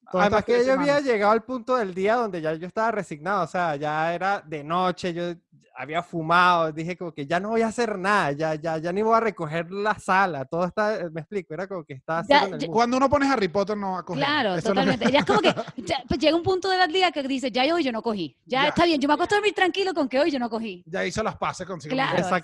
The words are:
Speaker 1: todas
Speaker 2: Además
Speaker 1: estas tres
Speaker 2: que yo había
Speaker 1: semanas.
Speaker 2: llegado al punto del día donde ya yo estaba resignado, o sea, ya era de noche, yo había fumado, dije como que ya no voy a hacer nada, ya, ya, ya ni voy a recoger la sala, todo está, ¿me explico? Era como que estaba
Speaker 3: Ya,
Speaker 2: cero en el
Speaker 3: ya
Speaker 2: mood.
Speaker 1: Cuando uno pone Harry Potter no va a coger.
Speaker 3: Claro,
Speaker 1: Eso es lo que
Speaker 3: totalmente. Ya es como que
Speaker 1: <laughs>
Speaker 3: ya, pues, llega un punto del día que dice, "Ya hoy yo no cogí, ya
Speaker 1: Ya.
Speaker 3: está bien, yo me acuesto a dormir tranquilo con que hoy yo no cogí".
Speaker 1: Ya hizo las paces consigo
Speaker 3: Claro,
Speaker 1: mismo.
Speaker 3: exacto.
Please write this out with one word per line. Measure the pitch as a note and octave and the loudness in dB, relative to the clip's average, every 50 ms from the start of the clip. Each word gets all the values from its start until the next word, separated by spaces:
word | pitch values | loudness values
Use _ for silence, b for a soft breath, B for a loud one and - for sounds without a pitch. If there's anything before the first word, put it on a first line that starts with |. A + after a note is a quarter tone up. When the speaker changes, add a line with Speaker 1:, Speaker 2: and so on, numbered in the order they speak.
| _ - | _ -4
Speaker 1:
todas | - F#3 G3+ | 0 2 2
Speaker 2:
Además | G#3 G#3 G#3+ | 4 4 2
Speaker 1:
estas | G3+ | 2
tres | - A#3+ A#3+ | 2 2 2
Speaker 2:
que | A#3+ | 4
yo | C4 | 4
había | C4 C4+ C#4 C#4+ C#4+ | 2 2 2 2 2
Speaker 1:
semanas. | D4 C#4+ | 2 2
Speaker 2:
llegado | C4+ A#3 G#3 G#3 G3+ | 2 0 2 4 4
al | A3 A3+ G#3+ | 4 2 0
punto | - B3+ B3+ A3 - B3+ | -4 -8 -8 -2 -2 0
del | B3+ A3 F#3+ F3+ | 0 0 -2 -2
día | F#3 F#3+ G3+ A3+ | -2 0 2 2
donde | B3 A#3+ G#3+ F#3 F3 | 2 0 -2 -4 -4
ya | D#3 D#3 E3 | -4 -4 -4
yo | D#3+ E3+ | -4 -8
estaba | F3+ - A3 A3 A3+ | -8 -4 -2 -2 0
resignado, | A3 G#3 F#3 - E3+ D3 D3 F3+ G3+ G3 E3+ | -2 -2 -6 -6 -10 -8 -4 -2 -2 -2 -2
o | |
sea, | D3+ - F#3 F3+ E3 D3+ | -2 -2 -2 -2 -2 -2
ya | C#3+ D3 D3+ D3+ D#3 D#3+ E3 E3+ | -2 -4 -2 -2 0 0 -2 -2
era | F3 F#3 F#3+ G3+ G3+ - | -2 -2 -2 -2 -2 -6
de | D3+ D#3 D3+ C#3+ | -10 -10 -10 -6
noche, | D3 E3+ F3+ F#3 F#3 F3 - - F#3 E3+ | -2 0 0 2 0 0 -2 -4 -4 -4
yo | E3+ F3 F3 F3 E3+ _ _ _ _ _ _ _ | -4 -4 -6 -6 -10 _ _ _ _ _ _ _
había | B2 C3 C3+ D#3 E3+ E3+ | -14 -10 -6 -4 -6 -6
fumado, | - - E3+ D#3+ D#3 E3+ G3+ G#3 F#3 F3+ E3+ E3 D#3+ | -4 -6 -6 0 2 4 6 6 6 6 4 2 0
dije | D#3 D#3 D#3+ E3+ F3+ | -2 -6 -6 -6 -6
como | - F#3 E3+ | -8 -8 -10
que | - - C#3+ | -8 -10 -4
ya | C#3 E3 F3 | -2 -2 -2
no | F#3+ G#3 | 0 0
voy | A3+ A3+ | 0 0
a | A3+ A3 | 0 0
hacer | G#3 - A#3+ A3 G#3+ F#3+ | 0 -2 -2 -2 -2 -2
nada, | F3 G3 G#3 G3+ F3 C#3+ | 0 2 2 4 2 2
ya, | C#3+ C#3+ D#3 D#3+ D#3 | 0 -2 -2 -2 -2
ya, | D#3 D3+ E3 D#3+ D#3+ | -2 -4 -4 -4 -2
ya | D#3 F3 | -4 -4
ni | F3+ G3 | -2 0
voy | A3 A3 A#3 | 2 4 4
a | A3+ | 4
recoger | A3+ A3 G3 - E3+ D3+ D3+ E3+ E3 E3 | 4 2 -4 -4 -8 -4 -4 -6 -6 -6
la | F#3 G3+ G3+ G#3+ G#3 - | -6 -4 -2 -2 -2 -4
sala, | - - F#3+ F#3+ G3 F#3 D#3+ C#3 C3 | -2 2 2 4 4 2 0 -6 -8
todo | - - E3 F3+ | -6 -2 -2 -2
está, | F3+ - - G#3+ G#3 A3 G3 F3+ E3+ | -2 0 -2 0 0 0 -2 -4 -6
¿me | D#3 E3 | -8 -10
explico? | D3+ _ G#3 G3+ E3 _ D#3 | -12 _ -8 -8 -8 _ -10
Era | D#3+ F#3+ | -10 -8
como | F#3+ G3 F3+ D3+ | -8 -8 -10 -10
que | _ C#3+ | _ -16
estaba | C3 _ - D#3+ E3 E3+ G3 | -16 _ -4 -4 -4 2 4
Speaker 3:
Ya, | F#3 F#3+ | 4 4
Speaker 2:
cero | - | 4
en | G3 F3+ | 2 -4
el | D3+ | -6
Speaker 3:
ya | C#4 E3+ | -6 -2
Speaker 2:
mood. | D#3+ | 2
Speaker 1:
Cuando | A3 A#3+ A#3+ B3 C4 | 2 2 2 2 2
uno | C4+ C4+ | 2 4
pone | C#4+ C#4+ C#4 C#4 | 4 2 2 2
Harry | C#4 A#3+ G3+ F3+ | 2 2 0 0
Potter | D3 G3+ G3 F#3+ G#3+ | 0 0 0 0 -2
no | G#3 G3+ F#3+ | -4 -4 -4
va | F#3 F3+ | -4 -6
a | E3+ | -6
coger. | - F3+ G#3+ | -6 -4 -2
Speaker 3:
Claro, | C#4+ C#4+ D4 D4+ B3+ G3+ F3+ | 0 0 0 0 0 0 0
Speaker 1:
Eso | E3+ | 0
es | D#3+ | 0
lo | A3+ G3 | 0 2
que | |
Speaker 3:
totalmente. | B3+ C4+ - - B3 - A#3 | 2 2 2 2 2 0 4
Ya | B3+ C#4+ | 4 4
es | - | 4
como | - G4 G#4+ | 6 4 4
que | E4+ F4+ | 4 4
Speaker 1:
<laughs> | - - A#3 - - - G#3+ | 2 2 -6 -10 -10 -12 -4
Speaker 3:
ya, | - A#3+ C4 - | -4 -4 -4 -2
pues, | - F4 C#4 | -4 -2 2
llega | C4 D4+ D#4 | 4 4 4
un | E4+ E4 | 4 2
punto | G4 F#4 F#4 - G4 | 0 0 0 0 0
del | F#4 F#4 F#4 E4+ | 2 2 2 2
día | D#4 F#4+ F#4 F4 | 2 2 2 2
que | - D4+ C4+ | 0 -2 -4
dice, | C4 C#4 C4 B3 C4+ | -2 -4 -2 -4 -2
"Ya | G3 B3 B3+ D4 E4+ | 0 0 2 2 2
hoy | F4 | 2
yo | D#4 C4 | 0 0
no | A#3 A3 | -2 -2
cogí, | - A#3 A3 G3 E3+ C#3+ _ _ _ | -4 -4 -4 -2 -4 -8 _ _ _
ya | E3 A3+ C4 C#4 | -4 0 0 0
Speaker 1:
Ya. | D4+ | 2
Speaker 3:
está | C#4+ - F4 | 2 2 2
bien, | F4 E4 C#4+ | 4 4 2
yo | A#3 C#4+ | 2 2
me | D4+ | 2
acuesto | D4 F4 E4+ G#4 | 2 2 0 0
a | G#4 | 2
dormir | G4+ G#4 E4 | 2 0 2
tranquilo | - F#4+ F4+ - C#4+ G4 F#4+ E4 | 2 0 2 2 0 -2 -2 0
con | F4 D4 B3 | -2 -2 0
que | - C4 | 2 2
hoy | D4 F4 | 2 2
yo | C#4 C4 | 0 -2
no | A#3+ A#3 | -4 -4
cogí". | A3 A3 A3+ A3 F#3 F3+ - | -4 -6 -6 -6 -10 -12 -14
Speaker 1:
Ya | D#3+ E3 F#3+ F#3 | -8 -6 -4 -4
hizo | F#3+ - G#3+ A3 | -2 -2 -2 -4
las | G#3 D#3+ | -4 -4
paces | - F#3+ D#3+ C#3+ - F#3 | -2 -4 -4 -4 -6 -8
consigo | F3 G3 E3 A#2 B2+ - | -10 -10 -10 -8 -6 -2
Speaker 3:
Claro, | C4 C4+ - | -2 -2 0
Speaker 1:
mismo. | E3 F3+ F#3 | 0 0 0
Speaker 3:
exacto. | F3+ F#3 F3+ | 0 0 -2